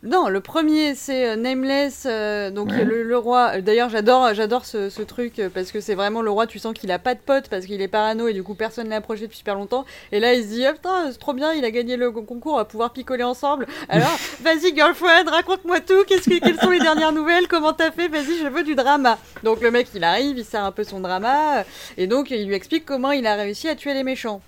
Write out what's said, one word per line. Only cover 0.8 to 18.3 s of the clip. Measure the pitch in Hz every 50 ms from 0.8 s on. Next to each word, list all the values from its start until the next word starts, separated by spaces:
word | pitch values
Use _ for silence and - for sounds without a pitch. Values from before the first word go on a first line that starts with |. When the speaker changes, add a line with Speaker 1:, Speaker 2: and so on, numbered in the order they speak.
| 311 294 277
Speaker 1:
c'est, | - - - 269 262 254 233
euh, | 220
Nameless, | 220 226 254 262 262 262 269 269 277 285 285 269 - -
euh, | 269 226 220 214 214 208 208 202 196
donc | 190 202 208 208
Speaker 2:
Ouais. | 202 247 226
Speaker 1:
le, | - 220 233 233
le | 226 233
roi. | 247 220 233 247 247 247 226 -
Euh, | 190 185
d'ailleurs, | 202 214 233 240 247
j'adore, | 214 226 208 214 247 254 254 240 214
j'adore | 202 220 214 233 247 247
ce, | - - 220 196 196
ce | 190 -
truc, | 214 208 - - 247 240 233 -
euh, | 208 185
parce | 175 190 185 180 -
que | 214
c'est | 202 - 208
vraiment | 180 196 202 214 226
le | 226 214
roi, | 208 202 226
tu | 226 - 202
sens | - 220 220
qu'il | - - 196 180
a | 175
pas | - 254 247
de | 247
potes, | _ - 277 277 269 -
parce | - 190 185
qu'il | 190 208 196
est | 196 190
parano, | 190 214 214 214 220 220 233 233
et | 220
du | 190 185
coup, | 185 208
personne | 175 214 220 220 - 233 220
l'a | 214
approché | 214 214 - 226 208 214
depuis | 220 - -
super | - 208 202
longtemps. | 196 202 196 - 254 277 - - - - - -
Et | 208
là, | 220 240 247
il | 254 226
se | 202
dit, | 214 233 254
ah, | 269 311
putain, | - - 349 381 370 339 285
c'est | 240 -
trop | - - 285
bien, | 247 285 311 320
il | 311 262
a | 226
gagné | 220 240 240 233 247
le | 240 247 247
con-, | 226 226 214
concours, | - 247 240 226 - -
on | 262
va | 214
pouvoir | 208 - 214 233 240 -
picoler | 269 247 - 262 247 240
ensemble. | 247 254 - - 277 285 285 240 - - - 311 -
Alors, | - 175 147 285 339 294 - -
Speaker 2:
<laughs> | - - -
Speaker 1:
vas-y, | 320 320 320 311 370 311
girlfriend, | 285 302 320 349 - 320 359 330 339 370 339
raconte-moi | 294 330 - - 381 370 - 339 359 330
tout, | - - 381 381 403
qu'est-ce | - 392 359 - -
que, | 359 339
quelles | - - 330 -
sont | - 370
les | 359 359
dernières | 285 330 311 302 320 311 311
nouvelles, | 320 302 311 339 349 359 349
comment | - 339 302 311 320
t'as | - 330 320
fait, | 311 - 339 349
vas-y, | 302 311 294 262